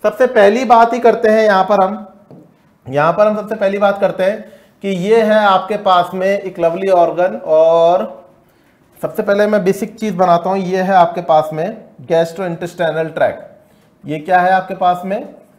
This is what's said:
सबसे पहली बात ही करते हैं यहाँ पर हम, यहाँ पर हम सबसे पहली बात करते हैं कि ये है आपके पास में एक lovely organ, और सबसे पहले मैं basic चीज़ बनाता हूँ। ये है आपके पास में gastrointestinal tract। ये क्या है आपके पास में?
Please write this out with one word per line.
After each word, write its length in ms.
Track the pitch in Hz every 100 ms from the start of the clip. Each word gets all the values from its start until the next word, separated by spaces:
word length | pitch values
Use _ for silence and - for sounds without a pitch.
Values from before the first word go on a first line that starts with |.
सबसे 240 | 214 - 254
पहली 380 | 240 202 220
बात 280 | 254 233 233
ही 60 | 247
करते 300 | 233 220 220
हैं 140 | 220
यहाँ 220 | 214 190
पर 200 | 185 202
हम, 240 | 190 214 - - _ - - _ _ _ -
यहाँ 240 | 135 156
पर 140 | 170 214
हम 100 | 214
सबसे 180 | 208
पहली 240 | 220 196 202
बात 220 | 202 202
करते 220 | 196 185
हैं 220 | 185 214 - - _ _
कि 60 | 196
ये 340 | 185 190 226
है 160 | 214 214
आपके 380 | 208 190 185 208
पास 340 | 208 180 175
में 260 | 190 190 196
एक 180 | 190 170
lovely 320 | 170 170 190
organ, 460 | 180 170 156 180 226 160
और 760 | 156 160 165 165 180 220 - - _ _ _ _ _ _ _
सबसे 200 | - 214
पहले 240 | 208 202 208
मैं 180 | 214
basic 340 | 185 190 220 -
चीज़ 180 | 214 180
बनाता 340 | 185 170 180
हूँ। 80 | 196
ये 240 | 180 185
है 120 | 185
आपके 260 | 190 170 180
पास 300 | 175 156 156
में 320 | 156 175 233 - - 127
gastrointestinal 920 | 165 165 165 180 165 175 - 165 160 160
tract। 360 | 156 127 - - - _ _ _ _ 147
ये 120 | 151
क्या 200 | 151 180
है 140 | 180
आपके 220 | 185 185
पास 280 | 190 180 180
में? 240 | 185 208 294 - _